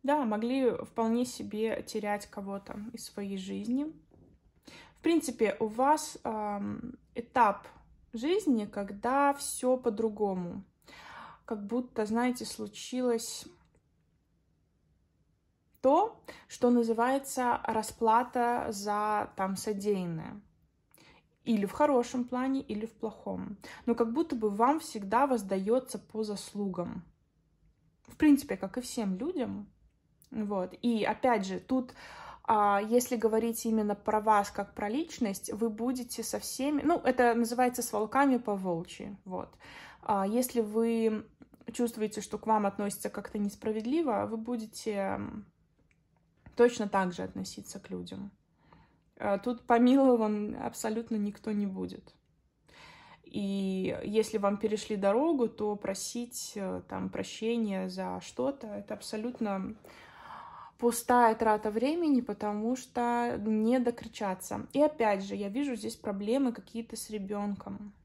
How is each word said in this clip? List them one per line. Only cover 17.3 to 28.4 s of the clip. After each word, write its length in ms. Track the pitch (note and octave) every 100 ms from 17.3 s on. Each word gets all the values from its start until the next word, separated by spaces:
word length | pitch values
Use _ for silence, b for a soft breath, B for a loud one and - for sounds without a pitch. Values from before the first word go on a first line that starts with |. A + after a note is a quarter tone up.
| - B3 -
расплата 1000 | - A3 G#3+ - A3+ A3+ B3 B3+ A#3+ A#3+ -
за, 600 | G3+ G3+ G#3 G#3+ G#3+ - -
там, 200 | F#3+ F#3+
содеянное. 840 | - G3+ G3+ G3+ F3 D#3+ - G#3 _ _ _ _ _ _ b b _ _
Или 220 | - G#3+ G3
в 60 |
хорошем 520 | - D4 C4 A#3+ B3+
плане, 360 | B3 B3 C4 C4+
или 260 | - G#3 A3
в 60 |
плохом. 640 | _ A3 - - F#3 F#3 G#3 B B -
Но 80 |
как 180 | A#3 A3+
будто 240 | B3 E4 B3
бы 140 | G#3+
вам 300 | G3+ A#3+ D#4
всегда 460 | - A3 G3 A3 C#4
воздается 720 | B3 G3 F#3+ F#3+ B3+ B3+ G#3+
по 240 | - G#3+
заслугам. 760 | G#3+ G3 - G3+ G3+ F3+ F3 F3+ - _ _ _ _ _ _ _ _ _ -
В 80 | -
принципе, 400 | D4+ C4+